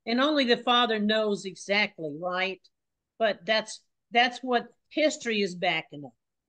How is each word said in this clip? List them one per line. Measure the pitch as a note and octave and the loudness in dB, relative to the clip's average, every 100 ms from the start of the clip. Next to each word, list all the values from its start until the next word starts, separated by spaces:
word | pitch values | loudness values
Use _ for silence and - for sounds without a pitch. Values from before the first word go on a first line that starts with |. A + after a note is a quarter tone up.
| - | -4
and | A#3+ | 0
only | C#4+ D4 | 2 2
the | B3 A#3 | 2 2
Father | B3+ A#3+ A#3+ A3 | 2 2 2 0
knows | G#3 A3 G#3+ G3+ | 0 0 0 -2
exactly, | F#3+ E3+ - G3+ G3+ - D#3 D3 | -6 -12 -2 0 0 -4 -10 -6
right? | F3+ F3+ F#3+ F#3 _ _ _ _ _ _ | -4 -2 -4 -6 _ _ _ _ _ _
But | A3+ F#3+ F3 | -2 0 0
that's, | A3 G#3+ - _ _ _ | 0 0 -12 _ _ _
that's | A#3 B3 B3+ | 2 2 0
what | B3+ A#3+ A#3+ _ _ | -2 -2 -2 _ _
history | - D4+ C#4+ A#3 A3 | 0 0 0 -2 0
is | G3 | 0
backing | F3 F3+ D#3+ - D3 | 0 -2 -2 -4 -14
up. | C#3 _ _ _ | -16 _ _ _